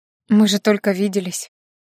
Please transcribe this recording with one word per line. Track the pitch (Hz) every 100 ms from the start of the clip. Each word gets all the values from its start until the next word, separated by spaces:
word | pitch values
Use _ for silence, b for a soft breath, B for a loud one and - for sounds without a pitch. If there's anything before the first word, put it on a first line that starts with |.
| _ _ -
"Мы | 214 208
же | 202
только | - 202 208
виделись". | 190 202 196 180 - - _ _ _